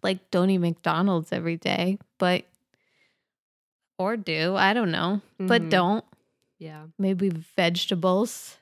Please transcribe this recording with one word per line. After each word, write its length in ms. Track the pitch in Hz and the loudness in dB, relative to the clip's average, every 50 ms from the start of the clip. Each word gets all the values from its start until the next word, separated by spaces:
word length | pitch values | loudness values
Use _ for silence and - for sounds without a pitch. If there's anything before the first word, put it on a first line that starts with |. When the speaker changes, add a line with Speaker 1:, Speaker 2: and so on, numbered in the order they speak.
| - | -4
Speaker 1:
like, 280 | 190 190 185 _ - | -4 -4 -4 _ -2
don't 180 | - 175 185 190 | 0 2 2 2
eat 80 | 190 180 | 2 2
McDonald's 720 | 175 170 165 - - 165 160 165 190 202 180 165 160 - - | 2 0 -2 -2 -2 -2 0 0 2 2 0 0 -2 -4 -6
every 240 | 175 165 170 165 | -4 -4 -4 -4
day, 400 | 165 - - - - 175 185 202 - - _ _ - | -4 -2 -2 -2 0 0 -2 -2 -4 -8 _ _ -2
but, 260 | 185 180 180 - - _ _ _ _ _ _ _ _ _ _ _ _ _ _ _ _ _ _ _ _ _ _ _ _ _ _ _ _ _ _ | 0 0 0 0 -4 _ _ _ _ _ _ _ _ _ _ _ _ _ _ _ _ _ _ _ _ _ _ _ _ _ _ _ _ _ _
or 200 | - 185 208 233 | -6 -4 -4 -4
do, 380 | 220 190 170 160 156 160 180 196 | -4 -4 -4 -2 0 0 0 2
I 180 | 185 190 190 214 | 4 4 4 4
don't 180 | 247 220 170 | 2 0 0
know, 300 | 160 - 165 180 208 202 - _ _ - | 0 0 0 0 -2 -4 -6 _ _ -4
but 220 | 190 185 233 233 165 | 0 2 2 2 2
Speaker 2:
Mm-hmm. 60 | 160 | 2
Speaker 1:
don't." 360 | 185 185 175 185 214 220 - _ - _ _ _ _ _ _ _ _ - | 2 2 4 2 0 -2 -4 _ -20 _ _ _ _ _ _ _ _ -20
Speaker 2:
Yeah. 240 | 160 156 156 151 156 160 - | -18 -18 -16 -18 -20 -14 -6
Speaker 1:
Maybe 320 | - 196 190 190 180 196 190 165 160 165 _ - | -2 0 0 0 0 0 -2 -2 -4 -8 _ -2
vegetables. 1000 | 196 175 170 170 175 - - 196 165 185 185 185 202 247 - - - - - - _ | 0 0 0 0 -2 -2 -2 -2 0 2 2 2 2 0 -2 -4 -12 -16 -18 -20 _